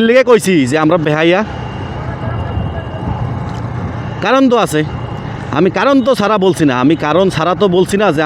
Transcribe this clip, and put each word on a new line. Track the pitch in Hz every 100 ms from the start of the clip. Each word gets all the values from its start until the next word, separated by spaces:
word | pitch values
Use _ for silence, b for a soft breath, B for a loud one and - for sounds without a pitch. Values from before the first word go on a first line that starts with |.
| 226
লেগে | 247 247
কইছি | 226 185 175 123
যে | 156
আমরা | 156 175 151
বেহায়া? | 151 165 180 220 - - - - - - - 117 - - - - - - - - - - - - - - - - - - -
কারণ | 196 262 269
তো | 233
আছে। | 170 151 151 - - - - - - 139
আমি | 185 190
কারণ | 240 277 247
তো | 240
ছাড়া | 202 214
বলছি | 190 156 151
না, | 123
আমি | 131 165 151
কারণ | 160 190
ছাড়া | - 160 175
তো | 202 180
বলছি | 185 196
না | 208
যে | 147